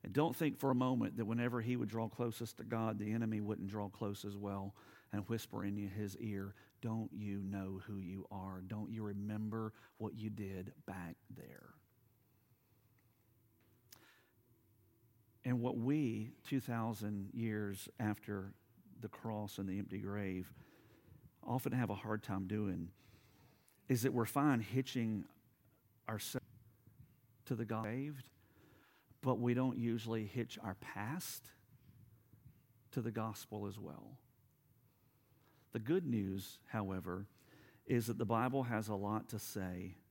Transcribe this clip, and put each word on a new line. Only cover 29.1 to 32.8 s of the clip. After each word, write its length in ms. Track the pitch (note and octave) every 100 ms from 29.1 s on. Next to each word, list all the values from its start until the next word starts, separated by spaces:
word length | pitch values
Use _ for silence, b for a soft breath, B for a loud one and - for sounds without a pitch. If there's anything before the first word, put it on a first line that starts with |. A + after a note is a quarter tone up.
| -
but 180 | C3 A2+
we 140 | A#2+
don't 240 | B2 C3 A2
usually 480 | A#2 A#2 A2 A2+ G#2
hitch 320 | B2+ - -
our 120 | G2+ F2+
past 680 | - G2 G#2+ E3+ - - - - - - - - - - - - - - _ -